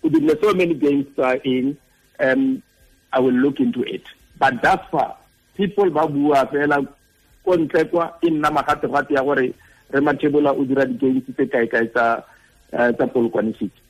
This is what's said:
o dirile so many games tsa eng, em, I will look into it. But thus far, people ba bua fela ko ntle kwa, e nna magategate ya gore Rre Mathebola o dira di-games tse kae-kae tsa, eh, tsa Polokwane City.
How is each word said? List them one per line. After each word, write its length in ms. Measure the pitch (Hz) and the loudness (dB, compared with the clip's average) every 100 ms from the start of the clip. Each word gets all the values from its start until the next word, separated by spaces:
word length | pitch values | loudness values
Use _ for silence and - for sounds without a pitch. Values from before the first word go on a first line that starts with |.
o 80 | 160 | 2
dirile 300 | 160 151 151 | 2 2 2
so 120 | 208 185 | 2 2
many 180 | 175 | 0
games 320 | 151 147 143 139 | 0 0 0 -2
tsa 220 | - 131 131 135 | -4 -2 -2 -2
eng, 300 | 127 131 147 _ _ _ _ | -2 -2 -6 _ _ _ _
em, 440 | 135 131 135 131 - _ _ _ _ | 0 2 0 -2 -8 _ _ _ _
I 60 | 135 | 0
will 140 | 127 | 2
look 260 | 123 139 139 | 2 0 0
into 240 | 123 123 | -2 -2
it. 200 | - 95 - - _ - | -6 -8 -14 -20 _ -2
But 220 | - 123 | -2 0
thus 160 | 151 185 - | 0 0 -2
far, 280 | 151 117 - _ _ _ - | -4 -4 -6 _ _ _ -4
people 360 | 196 - 196 | -2 2 0
ba 160 | 151 156 | 2 0
bua 400 | 143 147 143 127 | 0 2 2 2
fela 340 | 143 147 143 135 - _ _ _ _ | 0 0 0 -2 -10 _ _ _ _
ko 80 | - 180 | 0 0
ntle 280 | 156 170 160 | 2 0 0
kwa, 260 | 170 165 - | 0 -2 -2
e 60 | 170 | -2
nna 180 | 156 151 | 0 0
magategate 640 | 147 139 147 131 143 139 | 0 -2 -2 -2 -2 0
ya 80 | 139 | -2
gore 320 | 131 135 127 - _ _ _ | 0 0 -2 -4 _ _ _
Rre 100 | 135 | 0
Mathebola 560 | 147 143 151 143 143 139 | 0 0 0 2 2 0
o 80 | 135 | 0
dira 200 | 135 131 | 0 0
di-games 360 | 120 135 131 127 123 | 0 0 0 -2 -4
tse 100 | 131 | -2
kae-kae 460 | 127 117 117 113 | 0 0 0 0
tsa, 300 | 123 117 113 - - _ _ _ | 0 0 -2 -6 -20 _ _ _
eh, 180 | - 120 | -2 0
tsa 120 | 117 127 | 0 -2
Polokwane 480 | 127 117 113 107 107 | 0 0 0 -4 -4
City. 220 | 98 _ _ | -8 _ _